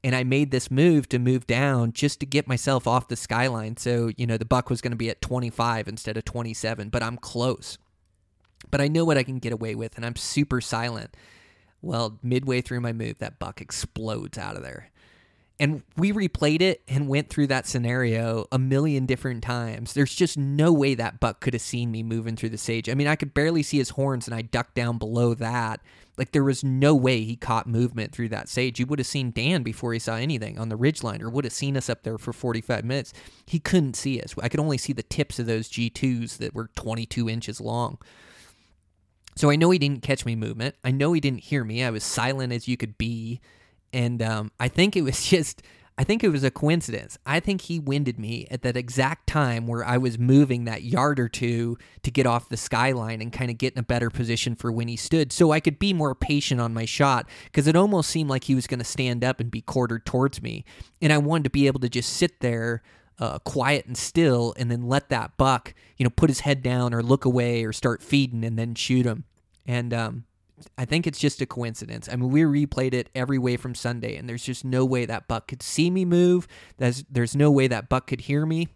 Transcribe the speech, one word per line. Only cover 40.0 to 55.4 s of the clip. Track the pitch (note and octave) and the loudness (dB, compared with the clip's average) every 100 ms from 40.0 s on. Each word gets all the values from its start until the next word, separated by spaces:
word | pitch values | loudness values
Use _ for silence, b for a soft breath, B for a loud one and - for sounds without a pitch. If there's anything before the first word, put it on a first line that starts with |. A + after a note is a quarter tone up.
catch | B2 C3+ A#2+ | -2 -2 -2
me | |
movement. | A2+ A2 A2 B2+ - | -4 -4 -4 -8 -4
I | B2+ | -2
know | C3+ C#3+ | 2 2
he | E3+ | 2
didn't | C#3+ B2+ | 0 -4
hear | - C#3+ | -4 -4
me. | A2 A2+ | -2 -2
I | B2+ | -2
was | A2 | -2
silent | - - A#2+ C3+ B2+ | -4 -2 -2 -2 -4
as | A#2+ A#2 | -4 -4
you | B2 | -4
could | A2+ G#2 | -6 -4
be. | A2+ A#2 A2+ A#2+ b b b b _ | -4 -4 -8 -10 b b b b _
And, | B2+ A#2+ A#2+ | -2 0 0
um, | A2+ A2 G#2+ _ | -2 -2 -6 _
I | B2 | -2
think | - F#3+ G3 | 4 4 4
it | |
was | C3+ B2+ | 0 -2
<laughs> | - | 2
just, | F#3 D3 - b b b - | 2 2 -8 b b b -4
I | |
think | C3+ A3 | 0 2
it | A3 | 2
was | D3 | 2
a | C3 | 0
coincidence. | - D3 E3 - A#2 - - - | 2 2 2 0 -8 -10 -14 -2
I | D#3 | -2
think | F3 F#3+ | 0 -4
he | - E3+ | -4 -6
winded | C#3+ C#3+ C3+ A2+ | -2 0 0 -4
me | G#2+ A#2 - | -6 -8 -8
at | B2 | -6
that | B2+ | -4
exact | B2 B2 B2 C3 E3 - | -4 -4 0 0 0 -2
time | D#3 C3+ A#2 A#2 | 0 2 0 -2
where | A#2 | -4
I | A#2 B2 | 0 2
was | B2+ A#2 | 2 2
moving | B2 C#3 C#3+ B2 | 8 8 8 2
that | A#2 A2 | -2 -6
yard | A2+ A#2+ C#3+ C#3 | -2 2 2 2
or | A#2 | -2
two | - A#2+ A#2 A#2 A#2+ B B | 0 -2 0 -2 -4 B B
to | - | -2
get | B2 | 2
off | B2+ A#2+ - | 4 2 -2
the | A2+ | -10
skyline | - A#2 C3 B2+ A2 A2+ | -2 2 2 2 -4 -6
and | A2+ | -8
kinda | - B2 | -4 -4
get | A#2 - | 0 -2
in | - | -2
a | |
better | A#2 A#2+ A#2+ | -2 0 0
position | - A#2 A#2 - | -2 -2 0 -2
for | A2+ B2 | -2 -2
when | A2+ A#2 | -2 -4
he | A#2 | -6
stood, | - D#3+ C#3+ | 0 2 2
so | - | 4